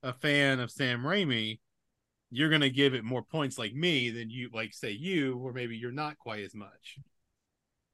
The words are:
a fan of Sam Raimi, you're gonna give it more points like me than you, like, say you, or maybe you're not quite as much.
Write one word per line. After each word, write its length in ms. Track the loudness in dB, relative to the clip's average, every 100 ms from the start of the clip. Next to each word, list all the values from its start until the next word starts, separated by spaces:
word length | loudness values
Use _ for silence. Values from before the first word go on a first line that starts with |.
a 100 | -6
fan 480 | -2 4 6 6 4
of 100 | 0
Sam 340 | 0 0 0
Raimi, 540 | 0 2 2 2 0 -6 _ _ _ _ _ _ _
you're 200 | 0 4
gonna 180 | 6 4
give 240 | 6 4
it 100 | 4
more 200 | -2 -4
points 340 | -2 -2 -2 -2
like 140 | -6
me 380 | 0 0 2 0
than 180 | -4 -8
you, 220 | -8 -8
like, 220 | -6 -6
say 160 | -6 -8
you, 480 | -6 -2 0 0 -2
or 160 | -6
maybe 200 | -6 -6 -6
you're 120 | -8
not 280 | -6 -8 -8
quite 260 | -10 -8
as 100 | -10
much. 440 | -12 -16 -18 -20 -20 -20 _ _ _ _ _ _ _ _